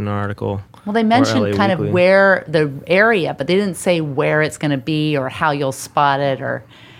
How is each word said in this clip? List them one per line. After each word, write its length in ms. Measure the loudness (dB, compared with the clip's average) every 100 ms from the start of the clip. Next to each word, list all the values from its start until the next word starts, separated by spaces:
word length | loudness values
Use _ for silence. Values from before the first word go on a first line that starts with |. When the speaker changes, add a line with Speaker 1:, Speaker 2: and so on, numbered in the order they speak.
Speaker 1:
an 60 | -4
article. 520 | -4 -6 -6 -6 -6 -10 -14
Speaker 2:
Well, 80 | -6
they 80 | -2
Speaker 1:
Or 40 |
Speaker 2:
mentioned 340 | 2 2 2 0
Speaker 1:
L 60 | 0
A 80 |
Speaker 2:
kind 180 | 0 0
of 60 | 0
Speaker 1:
Weekly. 140 | 0
Speaker 2:
where 520 | 2 4 6 4 2 0
the 220 | 0 0 -4 0
area, 460 | 2 4 2 -2
but 140 | -4 -2
they 100 | 0
didn't 200 | 0 -2
say 240 | 0 0
where 400 | 0 -2 0 2
it's 160 | 0 -2
gonna 180 | -2 -2
be 400 | -2 -2 0 -2
or 140 | -4
how 220 | -2 -2
you'll 200 | 0 -2
spot 480 | -6 -6 0 2 2
it 220 | 0 -2
or 200 | -4 -8 -10 -20 -20